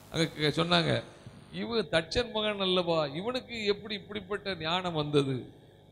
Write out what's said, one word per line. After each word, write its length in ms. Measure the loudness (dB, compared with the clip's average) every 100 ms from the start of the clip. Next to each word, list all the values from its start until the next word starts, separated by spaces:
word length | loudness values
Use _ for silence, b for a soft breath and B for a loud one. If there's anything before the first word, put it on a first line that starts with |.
| -2
அங்க 140 | 0 0
க-, 360 | 2 0 2
சொன்னாங்க, 420 | 4 4 4 2 -2 -14 -18 -18 -12
"இவன் 340 | -8 -2 -2 2
தச்சன் 400 | 0 2 -2 0
மகன் 280 | 0 0 0
அல்லவா, 460 | 2 2 2 2 0
இவனுக்கு 600 | -2 -4 -4 -6 -2 -2
எப்படி 300 | -2 -4 -8
இப்படிப்பட்ட 600 | -6 -10 -6 -6 -4 -4
ஞானம் 380 | -2 0 0
வந்தது?" 580 | -2 2 4 4 -2 -6 -16 -20 -20 -20